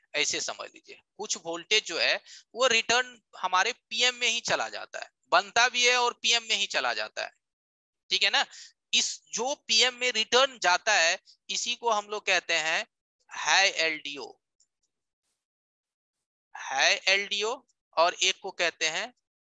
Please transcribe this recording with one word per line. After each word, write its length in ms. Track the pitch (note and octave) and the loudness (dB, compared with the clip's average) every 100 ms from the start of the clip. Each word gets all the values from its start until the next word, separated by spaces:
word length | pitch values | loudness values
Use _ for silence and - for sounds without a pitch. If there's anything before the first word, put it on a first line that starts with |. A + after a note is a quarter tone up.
| _ | _
ऐसे 260 | D3 - E3 | -4 -2 -4
समझ 260 | - G2+ G#2+ | -6 -10 -14
लीजिए। 340 | - - - _ - | -18 -20 -20 _ -12
कुछ 180 | G#3 - | -8 -8
वोल्टेज 480 | E3 E3+ - A3 F#3+ | -6 -10 -2 0 0
जो 120 | D3+ | 0
है, 220 | B2 E3 - - _ | 0 0 -6 -20 _
वो 120 | A3 B3 | 0 2
रिटर्न 500 | A3+ A3 A#3+ B3+ A#3+ _ - | 2 2 0 -2 -10 _ -8
हमारे 340 | F#3 F#3 G#3+ | 0 2 0
पीएम 420 | - _ A3+ B3 | -4 _ -2 0
में 140 | B3 A#3+ | 0 -2
ही 120 | A#3 | -2
चला 260 | - D#3 A2 | -2 -2 -2
जाता 300 | G2+ - - | -8 -10 -12
है, 120 | - _ _ | -14 _ _
बनता 360 | E3+ G3+ A#3 B3 | 2 2 2 2
भी 180 | A#3+ A#3+ | 4 2
है 100 | B3 | 4
और 160 | A#3+ - | 2 -2
पीएम 200 | A3+ A#3 | -2 -2
में 120 | A3+ G3+ | 0 -4
ही 100 | G3+ | -2
चला 260 | D3+ B2+ | -2 -2
जाता 300 | G#2+ G#2+ A2 | -2 -6 -8
है। 80 | G#2+ - _ _ _ _ _ _ - | -10 -12 _ _ _ _ _ _ -6
ठीक 120 | F#3 | 0
है 80 | G3+ | 2
ना, 140 | B3+ A#3+ - - _ _ | 0 -2 -8 -20 _ _
इस 280 | A#3 - - _ | -2 -2 -6 _
जो 220 | - B3+ D4 - | -6 -4 -6 0
पीएम 280 | A3+ B3+ | 2 2
में 160 | A#3+ B3 | 2 -2
रिटर्न 460 | A3 A3 B3 C4+ A#3+ | -2 2 4 4 2
जाता 320 | F3+ F3+ A3 | 2 2 2
है, 240 | G3 E3 F#3 _ _ - | 4 4 0 _ _ -12
इसी 260 | F#3+ A#3 | -8 -6
को 160 | A#3+ A#3 | -4 -2
हम 180 | G#3 G#3 | -2 -2
लोग 180 | G#3 G3+ | -6 0
कहते 280 | F3+ - E3 | 0 2 -2
हैं 300 | D#3 F3+ A#3 _ _ _ _ | 0 -2 -4 _ _ _ _
हाई 380 | - D3+ F3 G3 | -6 2 4 4
एलडीओ, 580 | D#3 D#3+ D#3 C#3+ C#3 A2 - _ _ _ _ _ _ _ _ _ _ _ _ _ _ _ _ _ _ _ _ _ | 2 0 -2 -8 -12 -14 -16 _ _ _ _ _ _ _ _ _ _ _ _ _ _ _ _ _ _ _ _ _
हाई 440 | - - C3+ E3 G3 F#3 | -16 -8 0 0 0 0
एलडीओ, 460 | G3 G3+ G3+ G#3+ C4 _ _ _ - | 0 -2 -4 -4 -6 _ _ _ 0
और 180 | E3+ | 2
एक 260 | D#3+ F#3 - | 2 -2 -2
को 100 | G3 | -8
कहते 360 | - E3+ - D#3+ | -4 -4 -2 -4
हैं 240 | E3+ A#3+ _ _ _ | -4 -8 _ _ _